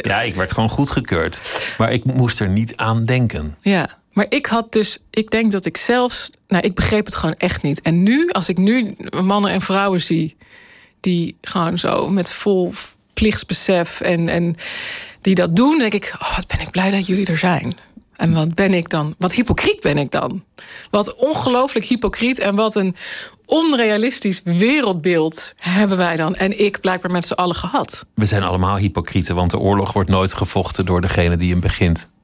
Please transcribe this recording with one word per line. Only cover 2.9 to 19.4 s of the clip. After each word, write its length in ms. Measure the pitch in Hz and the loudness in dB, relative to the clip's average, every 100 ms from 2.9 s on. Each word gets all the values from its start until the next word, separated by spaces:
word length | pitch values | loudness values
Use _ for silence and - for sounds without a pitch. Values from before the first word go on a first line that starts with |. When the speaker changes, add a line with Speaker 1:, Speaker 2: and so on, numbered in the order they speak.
| 113 113 | 0 2
Speaker 1:
denken. 520 | 127 117 87 76 - | 2 0 -2 -6 -2
Speaker 2:
Ja, 360 | 202 185 - - _ | 0 2 0 -8 _
maar 120 | - - | -4 0
ik 160 | 285 - | -2 0
had 260 | 226 226 | -2 0
dus, 260 | 220 208 - _ | 0 0 -4 _
ik 200 | 220 214 | -4 0
denk 220 | 220 220 | 0 2
dat 140 | 196 170 | 0 -2
ik 120 | - | -4
zelfs, 540 | - 247 247 - - - - | 0 2 0 -4 -8 -12 -2
nou, 160 | 175 | 0
ik 120 | 202 180 | 2 0
begreep 300 | - 214 214 | 2 0 0
het 100 | - | -4
gewoon 200 | 185 - | -4 -2
echt 240 | 180 - | -2 -2
niet. 200 | 147 147 | -2 -2
En 220 | - 170 | 0 2
nu, 260 | 196 277 349 | 4 4 2
als 180 | 196 180 | 0 -2
ik 80 | 175 | 2
nu 380 | 196 254 208 - - 160 | 2 2 0 -6 -8 -2
mannen 280 | 185 202 202 | 2 2 2
en 100 | 185 | 0
vrouwen 400 | 185 196 202 185 | 0 0 2 0
zie 360 | - 160 156 - - - - - - _ | 0 0 -2 -6 -20 -20 -20 -20 -20 _
die 380 | 190 175 165 - | -2 0 -2 -8
gewoon 380 | - 180 165 175 | -6 -2 -2 -2
zo 300 | 175 - - | 0 0 0
met 220 | 196 175 | 0 -2
vol 420 | - 208 185 180 - - - _ | -2 0 2 0 -4 -12 -16 _
plichtsbesef 880 | - 214 - - 165 - 180 165 - | 0 0 0 -4 -4 0 0 0 -2
en, 280 | 180 170 165 | 0 0 0
en 260 | 170 170 165 - - - - - - | 0 0 -4 -8 -10 -10 -12 -14 -4
die 140 | 196 180 | 2 2
dat 200 | 170 170 | 4 4
doen, 220 | 277 320 | 4 4
denk 160 | 220 | 2
ik: 220 | 202 - - | 0 -4 -8
"Oh, 140 | - - | -4 -4
wat 120 | - | -2
ben 120 | - | -4
ik 120 | 156 | -2
blij 200 | 185 190 | -2 0
dat 160 | 196 185 | 0 0
jullie 180 | 190 185 | 0 0
er 120 | 156 | 0
zijn." 400 | 180 151 - - - - - - | 0 0 -2 -8 -14 -20 -20 -2
En 180 | 165 | 2
wat 200 | 165 160 | 2 2
ben 200 | 165 190 | 2 2
ik 160 | 180 165 | 2 0
dan, 260 | 160 151 - | -4 -4 -4
wat 140 | - | -2
hypocriet 460 | - | 0